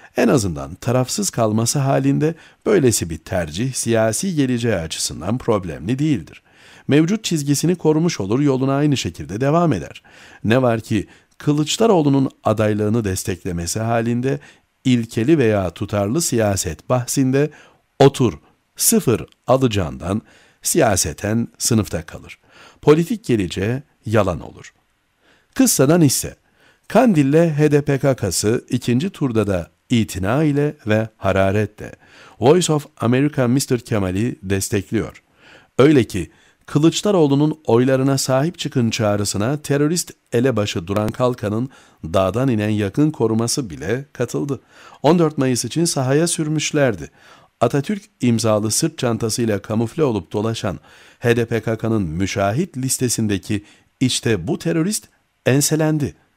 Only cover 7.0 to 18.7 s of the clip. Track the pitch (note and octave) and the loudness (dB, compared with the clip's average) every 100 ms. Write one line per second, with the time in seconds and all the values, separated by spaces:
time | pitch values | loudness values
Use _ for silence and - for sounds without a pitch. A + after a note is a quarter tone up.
7 | E3 G#3+ - E3 C#3+ C#3 D#3 F3+ D#3 D#3 | 2 0 -2 -2 0 0 0 0 2 2
8 | E3+ - F#2+ A#2+ C#3+ C3 C3+ C#3 D3+ C3 | 0 -2 -2 0 2 0 0 0 2 0
9 | - - C#3 G#2 C3+ D#3+ E3+ G2+ C#2 - | -2 -8 -8 -4 0 2 2 0 -4 -16
10 | _ - - - G2+ A#2+ B2+ A2+ - A2 | _ -20 -20 -6 0 2 2 0 -2 -2
11 | E2+ - _ - - D3 D3+ - A3+ F#3+ | -4 -10 _ -8 -2 0 0 0 2 4
12 | C#3+ C#3 C3+ - - A2 G#2+ G#2 G#2 A2+ | 4 2 0 -2 -2 0 0 0 0 0
13 | G#2 F#2 - F#2 F#2+ E2+ E2+ A2 A2 A#2 | 0 -4 -4 -6 -6 -6 -6 -4 -2 -2
14 | A#2 A#2 B2+ C#3+ - - _ _ C3 B2 | 0 -2 -2 -4 -8 -20 _ _ 0 2
15 | A2+ - A#2 D#3+ A#2 G#2 F2+ - G2+ G#2 | 0 -2 2 4 4 2 -2 -4 -4 -2
16 | G2+ C#3 - A#2 G#2+ G2 F2+ D#2 - B2+ | 0 -2 -2 0 0 0 -4 -8 -4 -2
17 | A#2+ - C3 C3 D3+ - - _ _ - | -2 0 0 2 0 -4 -20 _ _ 4
18 | C#3 - A#2+ D2+ _ _ _ | 4 4 0 -2 _ _ _